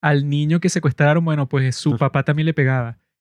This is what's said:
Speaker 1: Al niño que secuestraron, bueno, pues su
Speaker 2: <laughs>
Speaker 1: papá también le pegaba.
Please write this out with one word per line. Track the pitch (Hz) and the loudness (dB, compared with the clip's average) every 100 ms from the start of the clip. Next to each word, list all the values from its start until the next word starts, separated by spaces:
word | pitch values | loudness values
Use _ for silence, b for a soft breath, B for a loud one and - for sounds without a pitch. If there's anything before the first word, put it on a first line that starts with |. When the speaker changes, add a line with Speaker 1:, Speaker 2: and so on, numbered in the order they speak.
Speaker 1:
Al | 151 147 143 | 0 2 0
niño | 143 151 170 | 0 0 0
que | 180 | 0
secuestraron, | 170 147 - 147 160 165 | 0 -2 2 2 2 0
bueno, | 151 131 | -2 -2
pues | 139 131 - | 0 -2 -2
su | 151 | -2
Speaker 2:
<laughs> | 117 | 0
Speaker 1:
papá | 139 139 | 0 -2
también | 135 147 156 | -2 -2 -2
le | |
pegaba. | 156 131 131 117 113 _ _ | 0 0 0 -4 -10 _ _